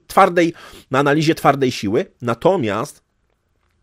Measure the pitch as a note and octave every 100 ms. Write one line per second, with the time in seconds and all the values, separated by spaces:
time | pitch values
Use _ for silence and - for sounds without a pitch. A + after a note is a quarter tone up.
0 | - - F#3+ F3 E3 E3 - - - C3
1 | C#3+ D3 D#3 D#3+ D#3+ C#3 C3 - G2+ A2+
2 | G3 - A#2+ A#2 E3 F#3+ A2+ G2+ C3+ -
3 | _ _ _ _ _ _ _ _